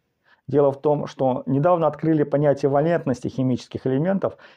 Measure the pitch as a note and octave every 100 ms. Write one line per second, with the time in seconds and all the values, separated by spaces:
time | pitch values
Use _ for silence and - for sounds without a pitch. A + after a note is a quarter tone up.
0 | _ _ _ _ - C#3 C#3+ C3+ D3+ C#3+
1 | - - C3 B2+ - C3+ E3+ F3 D#3 D3+
2 | D#3+ D#3 D3 C#3+ D3 C#3 C#3+ C#3 D#3 E3+
3 | - B2 - - C3 A#2+ - - C3 C3
4 | E3+ G3 A2+ - -